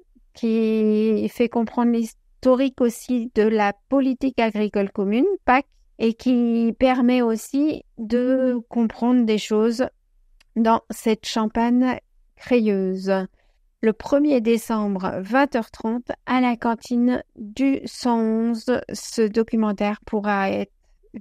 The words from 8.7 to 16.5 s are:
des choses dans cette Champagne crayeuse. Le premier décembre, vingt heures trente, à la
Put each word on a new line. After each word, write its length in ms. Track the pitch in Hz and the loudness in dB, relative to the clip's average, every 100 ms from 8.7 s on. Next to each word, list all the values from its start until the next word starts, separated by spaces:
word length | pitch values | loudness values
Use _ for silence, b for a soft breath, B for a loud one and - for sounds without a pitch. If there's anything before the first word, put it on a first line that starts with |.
| 240 226 - 233 254 | -2 -2 0 0 2
des 140 | 220 214 | 2 0
choses 480 | - 214 226 233 254 - _ _ _ _ _ - | 0 0 0 0 -4 -6 _ _ _ _ _ -2
dans 240 | 226 226 - | 2 2 -2
cette 360 | 214 233 220 - | -6 -2 -2 -2
Champagne 720 | 233 220 240 233 247 254 247 - _ _ _ | -4 -2 0 2 2 0 -2 -10 _ _ _
crayeuse. 760 | - 247 214 196 190 190 190 190 185 _ _ _ _ _ | 0 2 2 0 -2 -2 -2 -2 -2 _ _ _ _ _
Le 120 | 220 | -2
premier 480 | 208 - 285 294 262 | -2 0 2 4 2
décembre, 800 | 220 233 - 226 208 190 185 127 | 2 0 0 -2 -2 -2 -4 -6
vingt 320 | 190 247 285 247 | -2 0 2 0
heures 140 | 220 | -6
trente, 420 | - 226 240 - - - | -8 -6 -6 -6 -12 -4
à 160 | 254 | 0
la 140 | 247 | 0